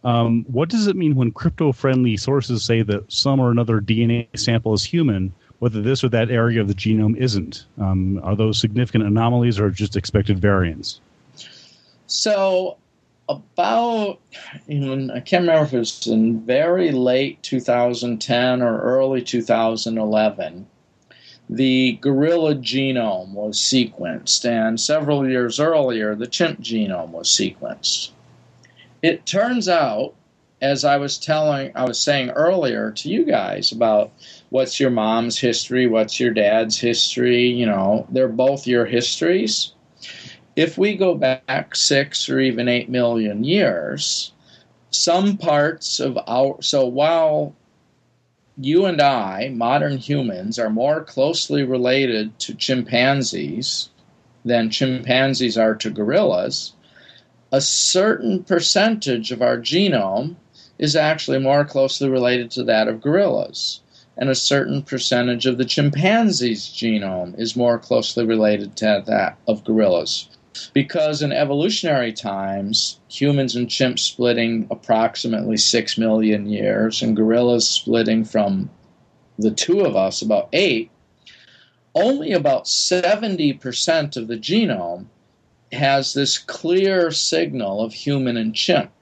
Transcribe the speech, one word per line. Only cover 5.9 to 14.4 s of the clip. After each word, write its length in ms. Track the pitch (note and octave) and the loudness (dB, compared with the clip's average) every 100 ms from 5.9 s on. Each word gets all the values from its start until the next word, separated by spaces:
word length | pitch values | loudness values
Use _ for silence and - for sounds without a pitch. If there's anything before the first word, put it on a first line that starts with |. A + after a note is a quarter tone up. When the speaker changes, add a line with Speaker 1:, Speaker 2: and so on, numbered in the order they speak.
| C3 | 0
Speaker 1:
or 60 | B2+ | 0
that 200 | A2+ A2+ | 0 0
area 300 | A#2+ A#2 A#2 | 2 2 2
of 80 | G2+ | 0
the 60 | |
genome 420 | G2 A2+ A2 G#2+ A2+ | -2 0 2 2 2
isn't? 480 | C3 G2+ G2 - - - | 0 -2 -4 -12 -18 -6
Um, 400 | G2 F#2+ F#2 G2 | -2 0 0 -2
are 140 | E2+ G2+ | -2 0
those 240 | A2 G#2+ | 0 0
significant 440 | A2 G#2+ B2 A#2 | -2 0 0 0
anomalies 540 | G#2 G#2+ A#2 B2 A#2+ G2+ | 2 2 2 2 2 2
or 120 | G#2 | 0
just 260 | F#2 G#2 G2 | 0 -2 -4
expected 420 | - G2+ G2 F#2+ | 0 0 2 2
variants? 600 | G2+ G2 F2 D2+ - - _ _ _ - - - - _ _ _ _ | 2 2 0 -4 -12 -14 _ _ _ -20 -20 -20 -20 _ _ _ _
Speaker 2:
So 680 | - A3 G#3 G3 F#3 F#3+ - _ _ _ _ - | -4 0 0 2 0 -2 -8 _ _ _ _ -8
about, 920 | C#3+ - - G3 A3+ A#3 A3+ G3+ - _ - | -8 -8 -2 0 2 0 -2 -4 -6 _ -20